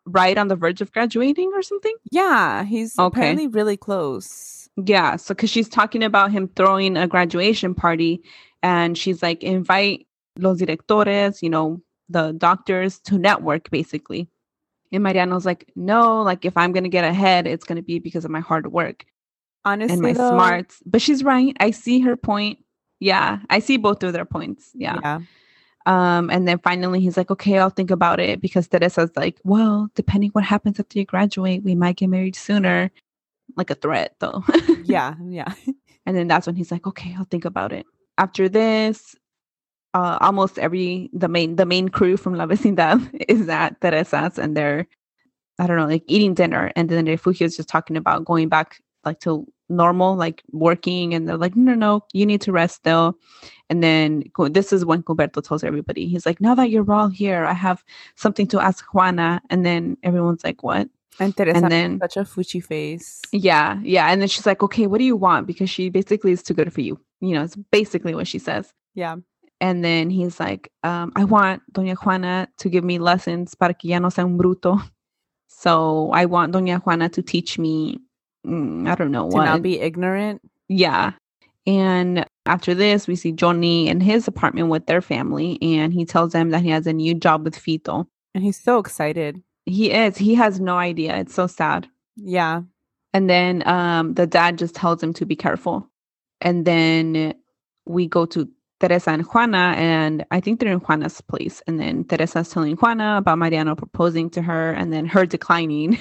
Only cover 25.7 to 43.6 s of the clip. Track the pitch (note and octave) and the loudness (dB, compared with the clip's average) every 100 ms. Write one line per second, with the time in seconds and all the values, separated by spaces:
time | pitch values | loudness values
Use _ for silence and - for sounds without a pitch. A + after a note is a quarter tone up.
25.7 | _ - F#3 F3+ F3 E3+ F3+ F3+ E3+ F3+ | _ 0 2 4 2 0 0 0 0 0
26.7 | F3+ F3+ F#3 F3+ E3+ F3+ G3 G3+ F#3+ F#3+ | 0 0 0 0 0 -2 -2 2 2 2
27.7 | F#3+ F#3+ F3+ E3+ F3 F3+ F#3+ F#3+ F3+ E3+ | 0 -2 0 2 0 -2 -2 -2 -2 0
28.7 | F3 F3 F3 E3 C#3+ E3 - F#3 G#3 A3 | 2 2 2 -2 -2 -4 -4 0 2 2
29.7 | G#3 G#3+ - - G3+ G3+ G#3+ G3 G#3 G#3 | 0 -2 -4 0 0 0 0 0 0 0
30.7 | G3+ - G3+ G3 F#3 G3+ F#3+ F#3 F#3 G3+ | -4 -4 -6 -2 0 0 0 -2 0 0
31.7 | F3 F3 F3+ F#3 F#3 F#3+ F#3 - G#3 F#3 | 2 2 2 0 0 -2 -6 -2 0 2
32.7 | F3 F#3 - _ _ _ _ - - F#3 | 2 -2 -6 _ _ _ _ -12 -8 -6
33.7 | D3 D3+ B2 - - - - - E4+ E4+ | -4 -2 -2 -4 -6 -8 -2 2 2 4
34.7 | E4 - F3+ C3 D#3+ F3+ F3 D#3+ - C4 | 0 0 -2 -2 -8 -12 -10 -10 -10 -10
35.7 | C4+ _ _ F#3 F#3 E3+ E3+ F3 F3 E3+ | -10 _ _ -4 -2 2 0 0 -6 -6
36.7 | F3 F#3+ - F3+ F3+ F#3 F3 - F#3 G2 | -8 -8 -12 -12 -10 -6 -6 -4 -6 -6
37.7 | F#2 - _ _ - F#3+ - F#3+ G#3+ A3 | -8 -14 _ _ -2 -2 0 2 2 2
38.7 | A3 A3 G#3+ - _ _ _ _ _ _ | 2 0 -4 -12 _ _ _ _ _ _
39.7 | _ _ F#3 F3 E3+ F#3 G3 F#3+ - D#3+ | _ _ -2 0 2 2 2 0 -2 -4
40.7 | F#3 F3+ F#3 F3+ F3 E3+ E3+ E3 E3+ F3 | -2 -2 -4 -8 -4 -2 0 0 2 2
41.7 | F3+ F#3 - F#3 G3 F#3 F3 E3 G#3 G#3 | 2 0 2 2 2 -2 -4 0 2 2
42.7 | F3+ E3 A#3 - - - A3 E3 D#3+ | 2 4 2 0 -4 0 2 2 -2